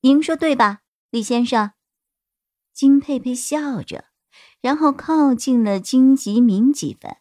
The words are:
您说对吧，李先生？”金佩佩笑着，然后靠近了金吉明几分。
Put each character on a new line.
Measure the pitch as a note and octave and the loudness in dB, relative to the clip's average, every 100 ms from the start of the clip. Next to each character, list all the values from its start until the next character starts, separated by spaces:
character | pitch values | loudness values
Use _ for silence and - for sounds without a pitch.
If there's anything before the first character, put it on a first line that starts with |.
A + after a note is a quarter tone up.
您 | C4 C#4+ | 4 2
说 | D#4 E4 | 2 -2
对 | D#4+ | -2
吧， | C4+ G#3+ G3+ _ _ _ | 0 0 -2 _ _ _
李 | A#3 | -8
先 | G#3 A#3+ | -2 -2
生？” | A#3+ A#3 G#3 _ _ _ _ _ _ _ _ _ _ | 0 -2 -4 _ _ _ _ _ _ _ _ _ _
金 | - C#4 C#4 | -2 2 2
佩 | C#4 C4+ | 0 -6
佩 | B3+ | -6
笑 | B3 - D4 D4 A#3 | -8 -6 -6 -6 -8
着， | - - _ _ _ _ _ _ | -10 -16 _ _ _ _ _ _
然 | B3 D4+ | -4 0
后 | D#4 | 0
靠 | C#4 - D#4+ C#4+ | -2 -2 0 2
近 | A#3+ - B3 | 0 0 0
了 | G#3+ G3 | 0 -2
金 | - B3+ C4 | 0 4 4
吉 | C4+ - G#3+ | 4 0 2
明 | B3 F#3+ B3 | 2 4 0
几 | D4 D3 G#2+ | 0 -6 -10
分。 | G1+ G1+ | -18 -20